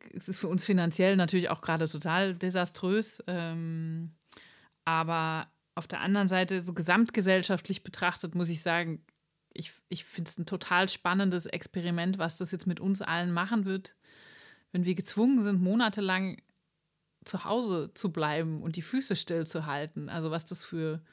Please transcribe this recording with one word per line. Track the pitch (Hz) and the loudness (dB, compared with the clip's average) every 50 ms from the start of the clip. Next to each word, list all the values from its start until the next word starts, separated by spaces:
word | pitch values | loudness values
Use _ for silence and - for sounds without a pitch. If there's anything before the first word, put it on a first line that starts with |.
| - - - | -16 -16 -12
Es | 185 - - | -8 -6 -6
ist | 185 - | -4 -4
für | - 165 | -2 0
uns | 175 185 - | 0 0 2
finanziell | - 196 180 170 165 156 - 185 190 196 | 4 4 4 4 4 4 4 4 6 6
natürlich | 190 175 156 - 185 170 - | 6 4 4 4 2 2 0
auch | 160 - | -2 -2
gerade | - - 160 160 160 156 | 0 0 0 0 0 -2
total | - 151 151 165 165 180 196 190 180 | -2 -4 -2 0 2 2 2 0 0
desaströs. | 175 190 185 180 185 175 170 - - - 180 196 214 214 - - - - - | -2 -2 0 0 0 0 0 -2 -2 0 0 2 0 0 -2 -4 -8 -6 -6
Ähm, | 185 175 165 165 165 165 165 165 165 160 160 165 165 165 165 160 160 _ _ _ - - - - - - _ _ _ _ _ | -4 -4 -4 -4 -4 -4 -4 -4 -4 -4 -4 -4 -6 -6 -8 -8 -12 _ _ _ -20 -20 -20 -20 -20 -20 _ _ _ _ _
aber | 165 160 160 165 165 165 165 160 160 160 160 - - _ _ _ _ _ | 0 0 0 0 0 0 0 0 0 -2 -4 -6 -8 _ _ _ _ _
auf | 175 165 - | -10 -8 -8
der | 180 - | -6 -4
anderen | - 185 196 202 196 180 | 0 2 2 4 4 4
Seite, | 185 185 185 185 190 185 | 4 2 2 2 0 -2
so | 175 180 170 | -2 -4 -2
gesamtgesellschaftlich | 175 160 170 180 214 233 226 - 220 185 190 185 185 180 - 190 165 - - 190 - - | 0 2 4 6 6 4 4 2 2 4 4 4 4 4 2 0 -2 -2 -4 -6 -6 -8
betrachtet, | 185 - - 180 180 180 - - 160 156 | -10 -6 -2 -2 -2 -2 -2 -6 -6 -2
muss | 175 175 165 | -2 -2 -2
ich | 170 156 | -2 -2
sagen, | - 175 165 170 175 165 156 156 - _ _ _ _ _ _ _ _ _ - | 0 0 0 0 0 -2 -6 -8 -10 _ _ _ _ _ _ _ _ _ -12
ich, | - - - - - - _ | -12 -12 -12 -14 -16 -12 _
ich | 185 - - | -10 -8 -8
find's | - - - 165 - - - | -8 -8 -2 0 0 0 0
ein | 165 | -2
total | - 196 175 - - 185 180 190 185 | -4 -6 -6 -2 2 4 4 4 4
spannendes | - - - 180 180 190 202 190 180 180 - | 0 0 0 0 2 4 4 2 2 0 -2
Experiment, | - - 180 - - - 190 170 175 170 170 170 185 190 190 | -4 -6 -6 -6 -6 -6 -4 -2 -2 -2 0 0 0 0 0
was | 165 165 - - | 0 0 0 0
das | 185 156 | 0 -2
jetzt | 190 165 - 185 | -4 -4 -2 -4
mit | 170 - | -4 -2
uns | - 190 196 196 | 0 0 0 0
allen | - - 165 170 175 180 | 0 -2 -2 0 0 0
machen | 175 170 185 196 233 220 190 | 0 0 0 0 0 0 0
wird, | 190 190 190 190 - - _ _ - - - - - - - - - - _ _ _ | 0 -2 -4 -6 -10 -18 _ _ -20 -20 -20 -20 -20 -20 -20 -20 -20 -20 _ _ _
wenn | - 180 175 | -2 0 2
wir | 180 185 | 2 0
gezwungen | 180 190 - - 208 226 254 277 240 | 0 -2 -2 0 4 4 6 6 4
sind, | 202 208 202 180 | 4 4 4 4
monatelang | 180 180 202 233 247 214 - 214 202 190 185 185 190 190 - - - _ _ _ _ _ _ _ _ _ _ _ _ _ _ _ _ | 4 4 4 4 2 2 0 0 0 0 0 0 0 -2 -4 -8 -12 _ _ _ _ _ _ _ _ _ _ _ _ _ _ _ _
zu | - - 180 - | -6 -6 -6 -4
Hause | - 214 247 247 214 185 165 - 180 - | -2 -2 0 0 0 0 -2 -2 -2 -2
zu | - - 190 | -2 -2 -2
bleiben | 156 160 151 151 151 160 165 160 160 156 | 0 0 0 0 0 0 0 -2 -2 -4
und | - 170 156 | -4 -4 -6
die | 175 | -6
Füße | 156 - - 262 262 - 180 | -6 -4 -2 -2 0 0 0
stillzuhalten. | 175 - - 170 165 160 160 - 165 151 151 143 143 151 151 - 156 147 - | 0 0 0 -2 -2 0 -2 -2 -2 -4 -4 -4 -4 -6 -6 -8 -10 -10 -6
Also | - 165 160 160 | -6 -4 -4 -2
was | 156 165 160 | -2 -2 -2
das | - 180 - - | -2 -2 -4 -6
für | - 170 165 160 156 156 160 160 _ | -6 -6 -4 -2 -2 -4 -4 -8 _